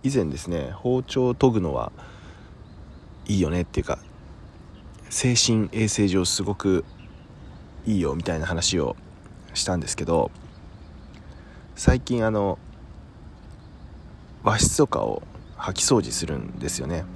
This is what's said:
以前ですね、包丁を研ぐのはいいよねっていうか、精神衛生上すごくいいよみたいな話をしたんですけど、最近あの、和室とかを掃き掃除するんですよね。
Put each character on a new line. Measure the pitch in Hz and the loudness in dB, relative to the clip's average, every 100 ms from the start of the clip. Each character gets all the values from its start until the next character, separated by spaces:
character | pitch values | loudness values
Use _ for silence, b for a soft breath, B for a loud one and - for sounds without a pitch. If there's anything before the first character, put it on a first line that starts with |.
以 | 131 | 2
前 | 139 85 | 2 0
で | 69 | -4
す | - | -6
ね、 | 85 65 98 | -4 -6 -4
包 | 123 127 | 0 0
丁 | 127 135 127 | 0 0 0
を | 120 | 4
研 | 135 | 4
ぐ | 110 | 4
の | 87 | 0
は | 65 55 - B B B B B B - - - - - - - | -2 -6 -10 B B B B B B -20 -20 -18 -20 -20 -18 -2
い | 101 | 0
い | |
よ | 82 | 2
ね | 87 | 0
っ | 87 | -2
て | - | -2
い | |
う | - | -2
か、 | 73 - - - - - - - - - - - | -6 -8 -20 -20 -18 -20 -20 -20 -20 -20 -20 -8
精 | - 127 120 | 4 6 6
神 | - 113 104 | 6 6 4
衛 | 110 110 | 2 2
生 | - 101 | 4 4
上 | 92 90 | 6 4
す | - | 0
ご | 98 98 | -2 0
く | 98 92 - - - - - - - - - - - | 4 4 2 -12 -20 -20 -20 -20 -18 -18 -18 -10 -2
い | 104 | 0
い | |
よ | 80 71 | 2 -2
み | |
た | 85 80 | -2 -2
い | |
な | 80 | -2
話 | 82 - 90 | -2 0 0
を | 65 - - - - - - | 0 -4 -14 -20 -20 -20 -10
し | - | -6
た | - 90 | -2 -2
ん | |
で | 76 | -2
す | - | -6
け | 80 | 0
ど、 | 82 57 - - - - - - - - - B B B B B - | 2 0 -4 -20 -20 -20 -20 -20 -20 -20 -20 B B B B B 2
最 | - 127 | 4 4
近 | - 123 110 | 2 0 2
あ | |
の、 | 107 101 - - - - - - - - - - - - - - - - - - - | 2 0 -2 -8 -18 -18 -18 -20 -20 -20 -20 -20 -20 -20 -20 -18 -18 -18 -20 -20 -2
和 | - 104 | 0 4
室 | - - | 2 4
と | 143 | 2
か | 64 | 2
を | 53 - - - - - | -2 -4 -8 -18 -18 -10
掃 | - | -6
き | 95 | -2
掃 | - 120 | 4 4
除 | 85 | 2
す | - 78 | -4 -4
る | 71 | -6
ん | 52 - | -8 -8
で | 76 | -6
す | - | -6
よ | 65 | -4
ね。 | 85 - | -4 -6